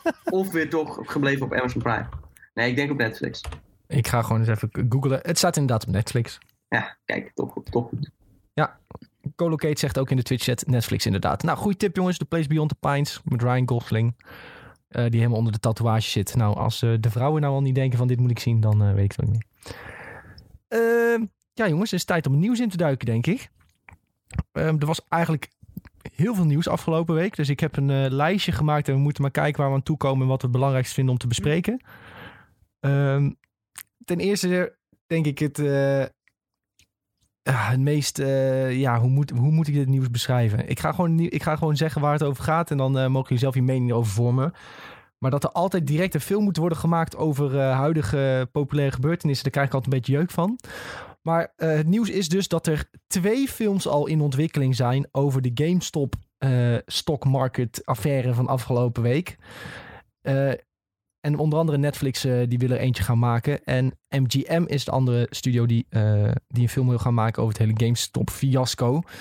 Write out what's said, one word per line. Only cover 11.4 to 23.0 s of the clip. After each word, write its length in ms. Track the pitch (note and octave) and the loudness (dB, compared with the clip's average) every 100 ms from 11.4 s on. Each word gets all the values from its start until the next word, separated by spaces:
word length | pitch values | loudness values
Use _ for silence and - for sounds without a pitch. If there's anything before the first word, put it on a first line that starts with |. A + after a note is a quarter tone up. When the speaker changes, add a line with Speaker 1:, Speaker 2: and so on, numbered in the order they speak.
Speaker 2:
Nou, 160 | E3 D3 | -2 -2
goeie 180 | G#3 G3 | -2 0
tip, 200 | G#3 F#3+ | -2 0
jongens. 220 | F3+ F3 | -2 -2
The 60 | |
Place 240 | D3 E3+ C#3+ | -2 -2 0
Beyond 200 | D#3 D3+ | 0 0
the 80 | - C#3+ | -2 -2
Pines 320 | C#3+ C#3+ - | 0 -2 -4
met 180 | - B2 | -4 -2
Ryan 260 | A#2+ B2+ B2 | 2 2 2
Gosling. 480 | A#2+ - A2 A#2 A#2+ - - - - - - _ | 0 0 0 0 -2 -12 -20 -20 -20 -20 -20 _
Eh, 140 | - | -2
die 140 | A#2+ A2+ | 0 2
helemaal 200 | A#2 A2 | 2 2
onder 140 | A2+ | 0
de 80 | G#2+ | 0
tatoeage 480 | A#2 A2 A2+ A2 - | -2 0 0 0 0
zit. 240 | - G2 - | -2 0 2
Nou, 200 | G#2+ G#2 | 2 2
als, 260 | A2 - | -2 0
eh, 80 | A#2+ A2+ | 0 2
de 100 | A2+ | 0
vrouwen 300 | A2 C3 D#3 | 0 0 0
nou 140 | D3 | 0
al 60 | C#3 | 0
niet 120 | C#3 | 0
denken 240 | C3 C3+ A#2+ | 2 0 0
van, 100 | B2+ | 0
"Dit 120 | B2 | 2
moet 100 | B2 | 2
ik 80 | A#2 | 2
zien", 220 | - A2+ | 0 2
dan, 220 | G#2+ G#2+ | 4 4
eh, 100 | G2+ | 4
weet 100 | G2 | 4
ik 60 | G2+ - | 2 0
het 100 | - | -2
ook 60 | |
niet. 140 | A2+ - _ - - - - - - - - - - - | -2 -4 _ -18 -16 -16 -16 -18 -18 -20 -20 -20 -20 -4
Ehm, 560 | A3+ A3+ A#3 A#3 A#3 A3 _ _ | 0 2 4 2 2 -2 _ _
ja, 160 | - G#3+ | -2 0
jongens, 220 | D#3 A3 | 2 0
het 100 | F3+ | -2
is 40 | - | 0
tijd 200 | F3 C#3+ | 0 2
om 60 | |
het 80 | C#3 | 2
nieuws 200 | G3 A#3+ | 2 2
in 80 | A#3+ | 0
te 80 | F3+ | 0
duiken, 300 | E3 C3 | 0 0